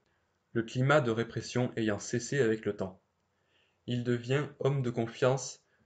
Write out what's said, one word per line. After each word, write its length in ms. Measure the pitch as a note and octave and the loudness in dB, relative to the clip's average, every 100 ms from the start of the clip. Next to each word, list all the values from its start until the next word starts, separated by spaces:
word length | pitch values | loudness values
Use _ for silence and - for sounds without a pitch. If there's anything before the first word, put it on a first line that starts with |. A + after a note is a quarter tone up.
| _ _ _ _ _ | _ _ _ _ _
le 100 | A#2 | -4
climat 380 | A2+ B2+ C3+ D3+ | -2 0 4 4
de 100 | A#2+ | 4
répression 640 | A2+ A2+ A#2 - A#2+ B2 - | 0 -2 -4 -4 -2 0 0
ayant 220 | A2 G2+ | 0 -2
cessé 440 | - A#2+ - C#3+ | -2 -4 -2 2
avec 240 | A2+ A2 G#2 | 2 2 -2
le 100 | G#2 | -4
temps. 240 | F#2+ - _ _ _ _ _ _ _ _ - | -6 -8 _ _ _ _ _ _ _ _ -4
Il 180 | B2 | -2
devient 440 | A#2+ A#2+ A#2+ C3+ C#3+ - | 0 0 0 -2 -2 -2
homme 240 | C3+ C#3 | 0 0
de 80 | A#2+ | 0
confiance 720 | B2 A2+ - B2+ C3+ - - _ _ | -2 -4 2 2 2 -2 -12 _ _